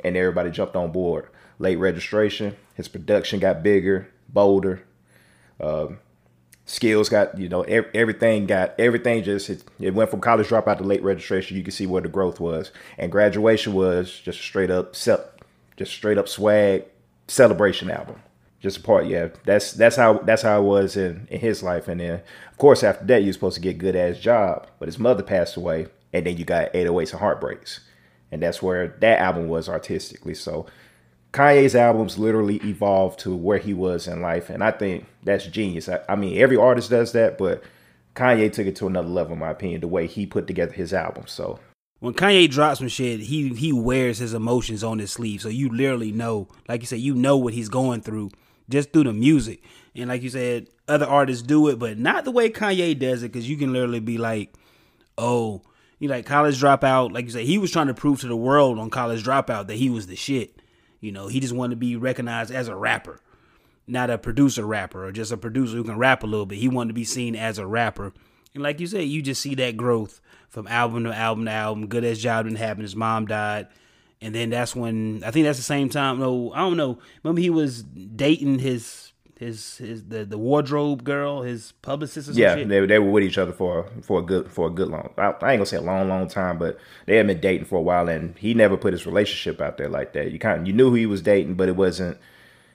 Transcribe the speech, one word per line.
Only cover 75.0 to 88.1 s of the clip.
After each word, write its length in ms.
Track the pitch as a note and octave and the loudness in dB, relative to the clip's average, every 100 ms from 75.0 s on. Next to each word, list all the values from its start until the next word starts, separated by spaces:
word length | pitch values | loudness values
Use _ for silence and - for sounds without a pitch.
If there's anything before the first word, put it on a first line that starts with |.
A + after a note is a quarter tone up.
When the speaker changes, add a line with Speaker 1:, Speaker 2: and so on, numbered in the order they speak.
| A2 A2 G2 | -4 -6 -4
Speaker 2:
I 60 | |
think 140 | C#3 D3+ | 0 2
that's 140 | C3+ | 0
the 40 | |
same 240 | B2+ C#3+ C3+ | -2 -2 -2
time, 320 | D3 C3+ B2+ | -2 -2 -2
no, 320 | C3 B2+ A#2+ | -2 -2 -4
I 60 | C#3 | -4
don't 160 | F#3 E3+ | -2 0
know. 240 | C#3 A#2+ - _ | -2 -4 -12 _
Remember 160 | D#3 E3+ | -2 0
he 100 | F3 | 2
was 340 | D#3+ D3+ A#2+ | 2 0 -4
dating 760 | A2 C#2+ F#2+ A2 C#3 E3 C#3+ C3+ | -12 -18 -14 -2 2 2 2 0
his, 540 | C3+ B2 - - - _ _ _ | 0 -4 -6 -18 -20 _ _ _
his, 400 | A#2+ A2 - - | -12 -12 -14 -16
his, 260 | A#2+ A2+ | -14 -14
the, 220 | G2+ A2 G#2 | -12 -10 -8
the 120 | G#2 | -6
wardrobe 680 | A2+ D3 C#3 D3 D3 C#3 B2 | 0 2 2 -2 -2 -4 -4
girl, 360 | C#3+ C#3+ C#3+ | -4 -4 -6
his 280 | B2 A#2 - _ | -8 -10 -12 _
publicist 440 | - C#3 D3 - C#3 | -8 -8 -8 -10 -4
or 60 | |
some 40 | A#2 | 4
Speaker 1:
Yeah, 140 | G#2 F2 | 4 4
Speaker 2:
shit? 120 | G#2+ | 2
Speaker 1:
they, 180 | G2 G2 | 2 6
they 140 | G#2+ | 6
were 120 | G2+ | 6
with 120 | G#2 | 4
each 140 | G2 F2 | 4 2
other 160 | F2 | -2
for, 340 | F2 F2+ E2+ F#2+ A2+ | -2 -2 -2 -6 -10
for 180 | - F#2+ | -2 -2
a 20 | |
good, 300 | F2 F#2+ D#2+ | 0 -2 -2
for 160 | - E2 | -4 -4
a 40 | |
good 180 | E2+ F2 | -2 -4
long, 240 | D#2 - - | -6 -8 -2
I, 40 | G2+ | -2
I 0 | |
ain't 140 | - | 0
gonna 240 | A#2 B2+ G2 | 0 0 0
say 100 | F2+ | -4
a 40 | |
long, 280 | E2 F#2+ F#2+ | -2 -2 0
long 180 | F#2+ F#2 | -2 -4
time, 300 | G2+ F#2 F2 | -4 -4 -2
but 180 | E2 - - - - | -4 -6 -14 -12 2
they 100 | A2 | 4
had 120 | G#2 | 4
been 120 | F2 | 2
dating 280 | F#2+ F#2 D#2+ | 0 0 -2
for 100 | F2+ | -2
a 20 | |
while, 280 | E2 F2 | 0 2
and 280 | F2 | 0